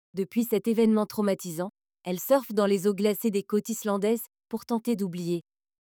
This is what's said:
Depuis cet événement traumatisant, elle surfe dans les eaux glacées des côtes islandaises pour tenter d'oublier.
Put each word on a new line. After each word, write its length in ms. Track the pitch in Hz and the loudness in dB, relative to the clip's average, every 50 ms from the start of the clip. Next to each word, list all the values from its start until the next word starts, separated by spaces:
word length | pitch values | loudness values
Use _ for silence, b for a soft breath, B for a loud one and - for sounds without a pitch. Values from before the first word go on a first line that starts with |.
| _ _ - | _ _ -6
Depuis 300 | 180 196 - - 233 226 | -6 -4 -2 0 0 0
cet 240 | - 220 196 - 233 | 2 0 0 2 2
événement 380 | 226 220 226 220 220 214 208 | 2 4 4 4 4 4 2
traumatisant, 640 | - - - 208 202 190 - - 180 160 160 180 202 - _ _ _ _ _ - | 0 0 0 0 0 0 -2 -4 -8 -6 -6 -6 -8 -8 _ _ _ _ _ -6
elle 160 | 180 185 175 | -6 -6 -2
surfe 320 | - - 269 277 226 - | 2 2 2 2 2 0
dans 140 | 214 214 202 | 0 2 2
les 200 | 202 202 196 165 | 2 2 2 2
eaux 80 | 208 202 | 0 0
glacées 380 | 180 202 214 202 - - 226 | 2 0 0 0 0 0 -2
des 100 | 190 202 | 0 -2
côtes 260 | - - 214 208 - - | -2 0 -2 -2 0 -2
islandaises 580 | 220 - - 208 202 202 190 208 233 226 - - _ _ _ - | -6 -6 -2 -2 -2 0 2 0 0 0 -4 -10 _ _ _ -10
pour 160 | - 220 - | -10 -8 -6
tenter 300 | - 240 226 - 240 240 | -4 -4 -4 -2 -2 -2
d'oublier. 480 | 185 202 180 165 180 175 170 175 170 - _ _ _ _ _ _ _ | -2 -2 -4 -6 -6 -4 -2 -2 -2 -4 _ _ _ _ _ _ _